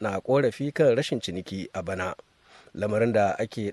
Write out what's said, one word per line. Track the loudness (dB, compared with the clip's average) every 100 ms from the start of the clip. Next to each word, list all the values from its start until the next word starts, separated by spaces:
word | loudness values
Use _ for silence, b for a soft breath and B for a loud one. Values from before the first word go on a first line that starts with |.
na | -4 -4
ƙorafi | 2 2 2 -2 -6
kan | 4 4 4
rashin | 0 -4
ciniki | -4 -8 -8 -8 -6
a | -8
bana, | -6 -4 -4 -6 _ _ b b b
lamarin | -6 -2 2 4
da | 4 2 0
ake | -4 -4 -6